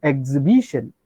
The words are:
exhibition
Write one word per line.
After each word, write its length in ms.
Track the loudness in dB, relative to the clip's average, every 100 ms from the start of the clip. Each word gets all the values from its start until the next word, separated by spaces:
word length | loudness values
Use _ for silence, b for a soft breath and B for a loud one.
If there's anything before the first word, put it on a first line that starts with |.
exhibition 920 | -2 -4 -2 -2 2 2 2 -6 -10 _